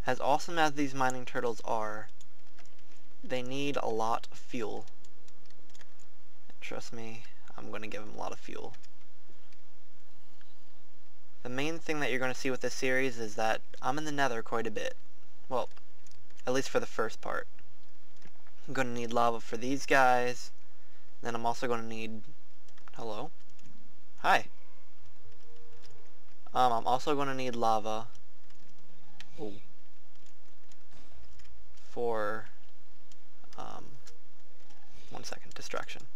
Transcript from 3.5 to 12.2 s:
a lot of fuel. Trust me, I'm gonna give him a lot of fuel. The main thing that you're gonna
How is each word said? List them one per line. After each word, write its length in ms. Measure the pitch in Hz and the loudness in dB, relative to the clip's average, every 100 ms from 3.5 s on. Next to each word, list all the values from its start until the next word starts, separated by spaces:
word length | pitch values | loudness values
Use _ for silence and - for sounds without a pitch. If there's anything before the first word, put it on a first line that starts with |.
| 135 143 135 | 0 0 0
a 120 | - | 0
lot 380 | 113 110 117 - | 0 0 0 0
of 60 | - | 0
fuel. 480 | - 127 104 107 - - - - - - - - - - - - - - - - - - - | 0 0 0 0 0 0 0 0 0 0 0 0 0 0 0 0 0 0 0 0 0 0 0
Trust 260 | 113 - | 0 0
me, 280 | 117 113 110 - - - - | 0 0 0 0 0 0 0
I'm 140 | 107 | 0
gonna 160 | 107 107 | 0 0
give 160 | 101 | 0
him 140 | 107 - | 0 0
a 40 | |
lot 120 | 87 | 0
of 80 | - | 0
fuel. 340 | - - - - - - - - - - - - - - - - - - - - - - - - - - - - - - | 0 0 0 0 0 0 0 0 0 0 0 0 0 0 0 0 0 0 0 0 0 0 0 0 0 0 0 0 0 0
The 60 | 123 | 0
main 280 | 127 151 165 | 0 0 0
thing 220 | - 151 | 0 0
that 100 | 135 | 0
you're 100 | |
gonna 140 | 123 | 0